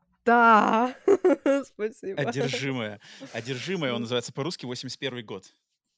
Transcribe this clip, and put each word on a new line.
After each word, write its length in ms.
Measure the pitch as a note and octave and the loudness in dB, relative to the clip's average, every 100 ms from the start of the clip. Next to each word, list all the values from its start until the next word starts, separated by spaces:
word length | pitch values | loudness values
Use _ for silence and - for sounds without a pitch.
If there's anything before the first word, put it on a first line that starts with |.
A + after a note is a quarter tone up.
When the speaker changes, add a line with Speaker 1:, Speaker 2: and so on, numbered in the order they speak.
| _ _ - | _ _ 2
Speaker 1:
Да. 680 | A#3+ A#3 G#3+ - A3 B3+ B3+ - | 4 6 6 6 2 0 -2 2
<laughs> 580 | G4 F#4 E4+ C#4+ C#4 B3+ | 4 4 2 2 0 -2
Спасибо. 680 | - G#3+ - F#3+ G3 C#3 | -8 -8 -8 -10 -6 -4
Speaker 2:
«Одержимая». 680 | C3 C#3 B2+ C3+ C3 G#2+ G2+ - - C3+ | -2 -4 -4 -4 -4 -6 -8 -18 -20 -14
«Одержимая», 640 | A2+ A#2 B2+ C3 F#3+ C#3 | -10 -8 -8 -6 -4 -2
он 80 | A#2+ | -2
Speaker 1:
Ну. 20 | |
Speaker 2:
называется 280 | A#2 B2 - | -2 -4 -4
по-русски, 320 | - C#3+ - B2+ | -6 -8 -8 -10
восемьдесят 340 | B2 B2+ - | -10 -10 -10
первый 240 | C3+ B2 | -10 -10
год. 300 | A2 G2+ - _ _ _ _ | -12 -14 -16 _ _ _ _